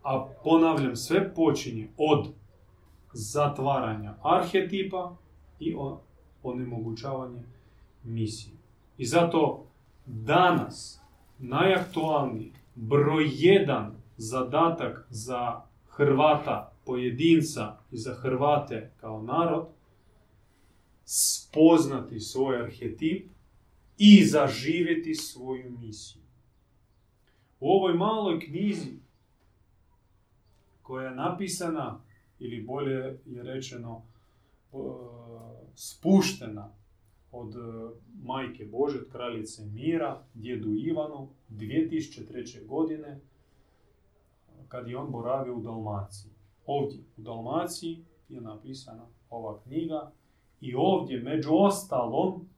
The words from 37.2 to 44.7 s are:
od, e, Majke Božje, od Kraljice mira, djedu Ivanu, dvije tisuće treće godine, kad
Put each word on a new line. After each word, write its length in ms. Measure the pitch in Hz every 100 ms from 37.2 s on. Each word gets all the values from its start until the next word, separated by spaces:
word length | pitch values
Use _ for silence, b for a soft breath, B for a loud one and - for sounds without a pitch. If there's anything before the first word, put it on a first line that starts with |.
| _
od, 240 | 123 110 120
e, 40 | 117 113 113 113 - -
Majke 420 | 123 131 127 - 107
Božje, 360 | 113 143 131
od 80 | -
Kraljice 540 | 120 120 110 107 - 104
mira, 580 | 107 151 165 143 - -
djedu 360 | 110 117 120 107 107
Ivanu, 520 | 156 160 151 143 135 _ _
dvije 400 | 107 110 156 156
tisuće 360 | 160 - - -
treće 380 | 123 - 120
godine, 560 | 107 143 156 156 147 139 _ _ _ _ _ _ _ _ _ _ _ _ _ -
kad 200 | -